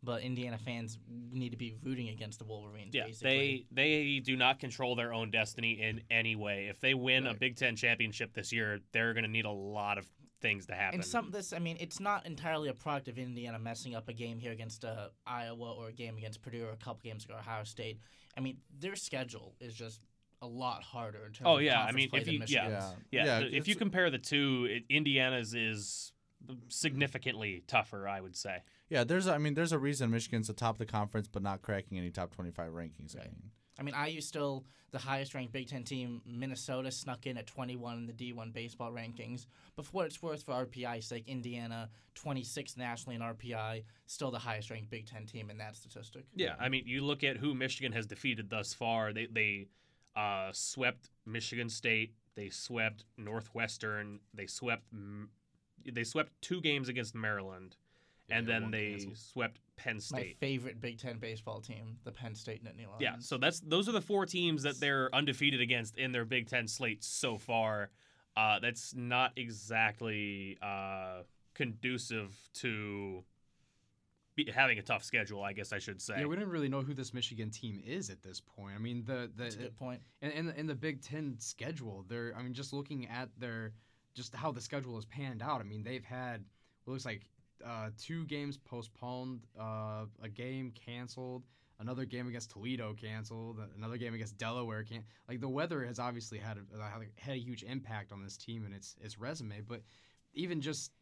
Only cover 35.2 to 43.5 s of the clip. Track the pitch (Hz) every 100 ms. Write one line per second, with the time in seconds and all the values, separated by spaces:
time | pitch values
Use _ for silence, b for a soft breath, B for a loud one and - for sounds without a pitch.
35.2 | 135 139 123 131 127 135 117 131 123 120
36.2 | - 120 135 127 - 127 131 127 - 120
37.2 | 135 123 107 - 127 123 120 117 117 113
38.2 | 123 117 113 113 117 - 117 117 117 117
39.2 | 113 123 - b b - 143 190 175 -
40.2 | 170 151 - 127 127 123 123 117 110 120
41.2 | 113 131 120 120 117 113 110 110 b -
42.2 | 156 135 113 - 139 - 123 117 - 117
43.2 | 117 113 117